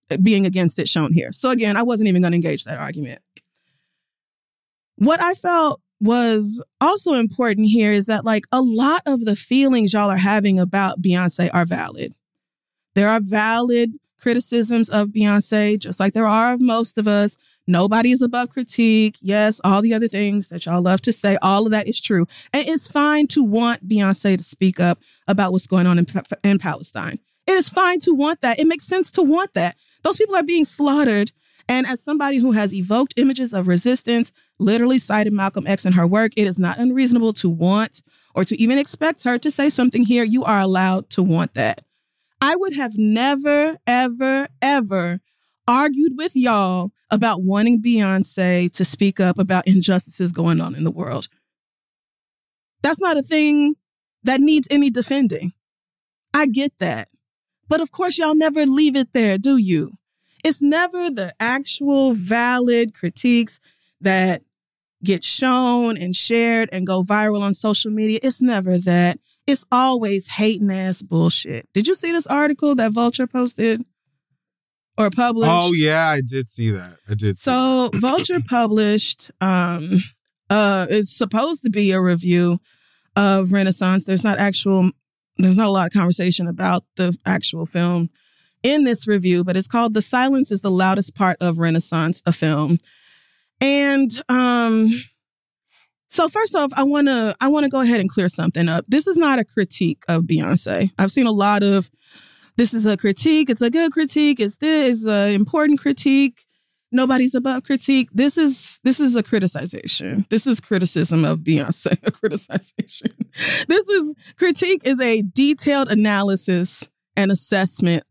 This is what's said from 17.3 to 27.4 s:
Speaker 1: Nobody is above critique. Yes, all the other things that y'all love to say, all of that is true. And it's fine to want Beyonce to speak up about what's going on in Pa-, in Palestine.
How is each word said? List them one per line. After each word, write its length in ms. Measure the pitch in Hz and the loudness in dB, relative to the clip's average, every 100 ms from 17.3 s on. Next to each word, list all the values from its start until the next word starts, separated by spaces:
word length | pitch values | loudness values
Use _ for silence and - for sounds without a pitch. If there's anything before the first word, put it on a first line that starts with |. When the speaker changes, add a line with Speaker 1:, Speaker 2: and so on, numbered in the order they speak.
| - _ _ - | -4 _ _ -2
Speaker 1:
Nobody 440 | 175 196 220 240 | 0 2 2 4
is 100 | 247 | 2
above 280 | 247 240 247 | 2 -2 -6
critique. 680 | - 240 - 226 220 214 - | -6 -6 0 2 4 2 -2
Yes, 400 | 190 208 214 214 | -2 0 0 0
all 180 | 190 196 | 2 2
the 120 | 226 | 2
other 140 | 220 226 | 0 -2
things 420 | 196 208 202 190 | -2 -2 -2 -6
that 160 | 170 165 | -10 -4
y'all 160 | 175 | 0
love 200 | 180 190 | 2 0
to 100 | - | 0
say, 240 | 220 202 196 | -2 0 0
all 240 | 190 196 220 | 2 0 0
of 60 | |
that 160 | 214 202 | -2 -2
is 120 | - | -6
true. 280 | - 190 170 - - | -2 0 0 -6 -6
And 140 | 277 294 | -4 -2
it's 200 | 320 - | -4 -2
fine 400 | 294 294 302 294 | 0 0 2 0
to 160 | - | 2
want 440 | 233 214 233 233 185 | 2 2 0 -2 -2
Beyonce 500 | 214 196 196 202 190 | 0 2 2 0 0
to 60 | |
speak 360 | 170 - 190 180 | -2 -2 -2 2
up 200 | 175 170 _ _ - | 0 0 _ _ -4
about 240 | 196 185 | 0 0
what's 160 | 185 - | -2 0
going 200 | 185 175 | 2 4
on 100 | 175 | 2
in 80 | 147 | 0
Pa-, 160 | 190 - - | -4 -10 -4
in 160 | 202 196 | 0 0
Palestine. 600 | 180 147 - - 160 - _ _ | -2 -8 -10 -10 -10 -12 _ _